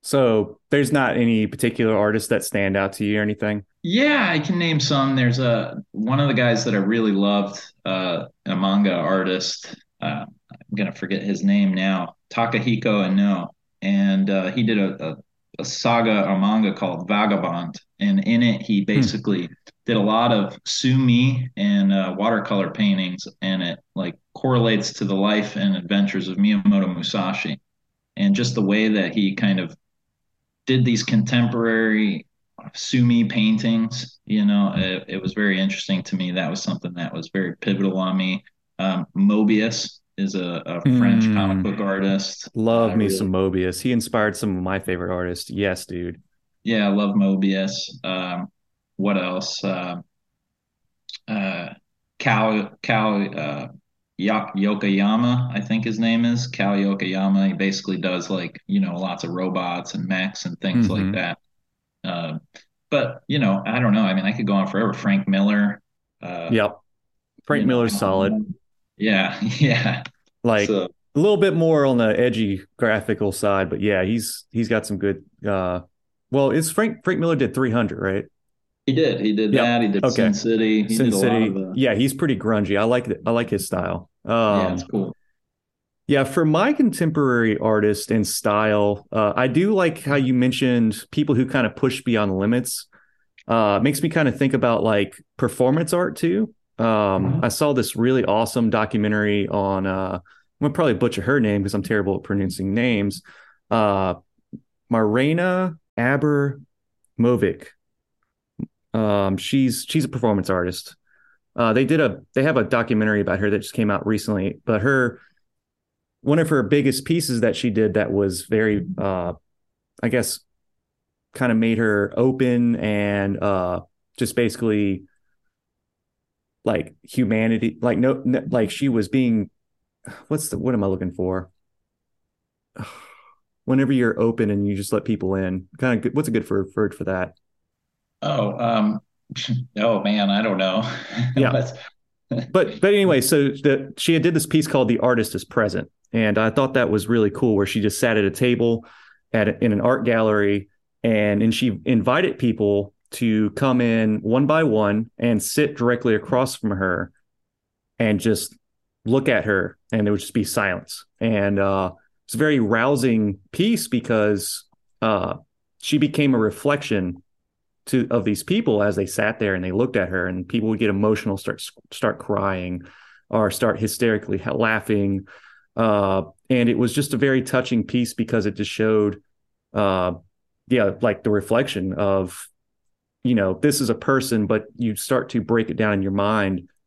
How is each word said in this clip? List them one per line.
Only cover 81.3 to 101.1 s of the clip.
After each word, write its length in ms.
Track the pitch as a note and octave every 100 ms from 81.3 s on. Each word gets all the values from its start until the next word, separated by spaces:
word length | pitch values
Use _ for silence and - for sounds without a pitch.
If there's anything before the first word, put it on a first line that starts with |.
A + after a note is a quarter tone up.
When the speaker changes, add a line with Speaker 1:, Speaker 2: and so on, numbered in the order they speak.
| A2+ A2
Speaker 2:
of 60 |
the 180 | G2 F#2+
Speaker 1:
Yeah, 200 | G#2 C3
he's 200 | G#2 C3+
pretty 220 | C3+ D#3+ A2
grungy. 420 | G#2 G#2+ G2 G2+
I 60 |
like 200 | A2 B2
th-, 160 | A#2+ - A2+
I 40 |
like 180 | A#2 A#2
his 160 | G2+ -
style. 420 | F#2 F2+ F2+ - _
Um, 80 | - A#2 A2 G2+
Speaker 2:
Yeah, 120 | F#2
it's 80 | F2+
cool. 320 | F2+ G#2+ F#2+ - _ _ _ _ _ _ _ _ -
Speaker 1:
yeah, 180 | C#3
for 200 | C3+ -
my 280 | D#3 D#3 A3+
contemporary 840 | D4 B3+ - E3 D#3 C#3 A#2+ A2+ G#2+
artist 520 | A2 G#2+ G#2 G2+ -
and 160 | A2+ G2+
style, 800 | - A2 G#2 G#2+ G#2 G#2 G2+ -
uh, 200 | A2 G#2 -
I 100 | B2+
do 260 | B2 F#3+
like 280 | G#3 F3 D#3+
how 140 | C#3 C#3+
you 180 | C3
mentioned 720 | B2+ B2+ B2+ C3 B2 A2 G#2 -
people 240 | - D3
who 120 | B2+ C3
kind 200 | C3+ A#2+
of 100 | -
push 260 | C3 C3
beyond 360 | - A2+ G#2 F#2+
limits. 480 | G2+ A#2+ A#2+ - - _ _ _ _ _ -
Uh, 320 | A#2 G#2+ G2+
it 20 |
makes 180 | B2+ D3
me 60 | -
kind 180 | E3+ D3
of 80 | -
think 160 | C3+
about, 280 | C3+ A#2+ A#2
like, 400 | A2 G#2 G2 - _ -
performance 560 | B2 - B2+ D3 E3
art 240 | F3 F3 D3+
too. 380 | E3 F#3+ A3 _ _ -
Um, 80 | A2+
Speaker 2:
Mm-hmm. 580 | A2 G2+ F#2+ G2 C#3
Speaker 1:
I 40 | A#2+
saw 240 | - D3+
this 240 | C3 A2+ -
really 280 | A#2+ C3
awesome 460 | F#2+ G#2 A2+ - A2+
documentary 800 | A2 G#2+ A2+ G#2 G#2+ G#2 G2+ G2
on, 380 | G2+ G2 F#2+ F#2+
uh, 340 | F#2+ F#2+ F#2
I'm 440 | _ _ _ _
gonna 80 | D3
probably 200 | C#3+ D#3+
butcher 280 | G2+ A#2+